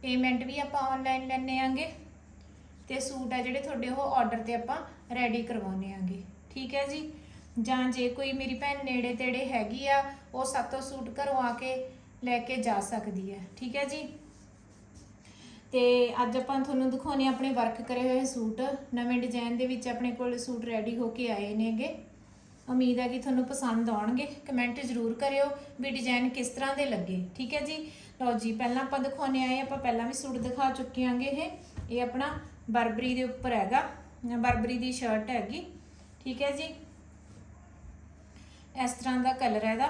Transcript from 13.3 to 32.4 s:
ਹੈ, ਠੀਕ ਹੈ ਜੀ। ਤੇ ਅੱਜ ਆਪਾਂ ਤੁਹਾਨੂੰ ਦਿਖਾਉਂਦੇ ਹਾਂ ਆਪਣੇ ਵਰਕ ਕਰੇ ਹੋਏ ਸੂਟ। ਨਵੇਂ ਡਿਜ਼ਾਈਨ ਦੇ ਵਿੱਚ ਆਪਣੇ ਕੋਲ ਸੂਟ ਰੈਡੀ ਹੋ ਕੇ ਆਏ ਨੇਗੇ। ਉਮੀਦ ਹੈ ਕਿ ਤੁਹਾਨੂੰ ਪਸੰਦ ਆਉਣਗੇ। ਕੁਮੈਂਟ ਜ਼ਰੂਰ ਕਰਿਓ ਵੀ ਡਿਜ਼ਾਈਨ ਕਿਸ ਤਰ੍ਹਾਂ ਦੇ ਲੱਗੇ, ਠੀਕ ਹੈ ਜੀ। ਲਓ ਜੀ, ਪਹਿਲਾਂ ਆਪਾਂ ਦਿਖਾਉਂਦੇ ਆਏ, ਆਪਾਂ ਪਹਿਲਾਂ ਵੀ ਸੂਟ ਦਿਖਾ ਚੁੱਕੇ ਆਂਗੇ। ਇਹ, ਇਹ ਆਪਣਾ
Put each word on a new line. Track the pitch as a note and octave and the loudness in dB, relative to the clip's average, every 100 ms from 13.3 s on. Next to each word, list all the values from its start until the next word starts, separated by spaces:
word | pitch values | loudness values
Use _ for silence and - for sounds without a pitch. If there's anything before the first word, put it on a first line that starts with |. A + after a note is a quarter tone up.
ਹੈ, | G3 F3+ - | -8 -12 -10
ਠੀਕ | B3+ C4+ | -6 -2
ਹੈ | C#4 | -2
ਜੀ। | D4+ D4+ - - - - - - - - - - - - - - - - | -4 -8 -12 -18 -20 -20 -20 -20 -20 -20 -20 -20 -20 -20 -20 -20 -20 0
ਤੇ | B3+ B3 B3 A#3+ A#3 | 4 8 8 6 4
ਅੱਜ | A#3+ B3 | 2 2
ਆਪਾਂ | B3+ C4+ | 0 0
ਤੁਹਾਨੂੰ | C4+ C4 C4 | 2 2 2
ਦਿਖਾਉਂਦੇ | C4 D4+ C#4 C4 | 0 0 2 4
ਹਾਂ | |
ਆਪਣੇ | A#3+ C4 | 4 2
ਵਰਕ | B3 A3+ A3+ | 4 2 0
ਕਰੇ | A#3 B3 B3+ | -2 0 4
ਹੋਏ | B3+ C4 | 4 2
ਸੂਟ। | B3 A3 A3 B3+ F#3 - A#3+ | 0 -2 0 -2 -2 -4 -2
ਨਵੇਂ | A#3+ B3 | 2 2
ਡਿਜ਼ਾਈਨ | A#3 A#3 A#3 A#3+ | 2 -2 0 0
ਦੇ | B3+ | 0
ਵਿੱਚ | B3+ B3+ | 0 -2
ਆਪਣੇ | A#3+ B3 | 0 0
ਕੋਲ | A#3 B3 A#3+ | 0 -2 -2
ਸੂਟ | - A#3+ A3+ | -4 -4 -2
ਰੈਡੀ | A3+ G#3+ A#3 | -2 0 0
ਹੋ | A3+ | -2
ਕੇ | A#3 A#3+ | 0 0
ਆਏ | G3+ G3+ G#3+ | 0 0 0
ਨੇਗੇ। | A3+ A3 D4 D#4+ - - - - - - - | 2 0 -2 -6 -12 -20 -20 -20 -20 -20 0
ਉਮੀਦ | B3+ B3+ A#3+ | 4 6 4
ਹੈ | B3 | 2
ਕਿ | B3 | 0
ਤੁਹਾਨੂੰ | C4+ B3+ B3 | 2 2 2
ਪਸੰਦ | C4+ B3+ A3+ A3+ | 0 2 2 4
ਆਉਣਗੇ। | G#3+ G#3+ B3+ C#4+ C#4+ - | 2 2 0 -2 -6 -4
ਕੁਮੈਂਟ | B3+ A#3+ A#3+ | 0 0 0
ਜ਼ਰੂਰ | C4 A#3+ A3+ | -4 -2 0
ਕਰਿਓ | A3+ C#4 C#4 C#4+ C#4+ - - | 2 2 4 2 2 -10 -6
ਵੀ | C4+ | -4
ਡਿਜ਼ਾਈਨ | B3+ B3 B3 B3+ | -2 2 4 2
ਕਿਸ | C4 A#3+ | 0 -4
ਤਰ੍ਹਾਂ | - C4+ C#4 | 0 0 2
ਦੇ | C#4 | 0
ਲੱਗੇ, | G#3 F3 F#3 F3+ - | 0 0 -2 -4 -6
ਠੀਕ | B3 | -4
ਹੈ | D4 | -2
ਜੀ। | C#4 D#4 D#4 - - - | -2 -4 -8 -14 -20 -2
ਲਓ | B3+ | 0
ਜੀ, | A3+ A3+ | 2 0
ਪਹਿਲਾਂ | A3 A#3+ B3 | 0 0 0
ਆਪਾਂ | C4 C#4 | 0 0
ਦਿਖਾਉਂਦੇ | C4+ - C#4 C4 | -2 -2 0 2
ਆਏ, | B3+ C4 | 2 0
ਆਪਾਂ | C4+ C#4 | 0 -2
ਪਹਿਲਾਂ | B3 A3+ A#3 | 0 0 0
ਵੀ | |
ਸੂਟ | C4+ C#4 B3 | -4 -4 -4
ਦਿਖਾ | A#3 B3 C4 | -2 2 2
ਚੁੱਕੇ | B3+ B3+ - B3+ | 2 -4 0 2
ਆਂਗੇ। | B3 C#4 | 2 0
ਇਹ, | C#4 E4+ - - - - | -2 -4 -6 -14 -12 -4
ਇਹ | A#3+ | 0
ਆਪਣਾ | B3 B3 C#4+ D#4 | 0 0 -2 -4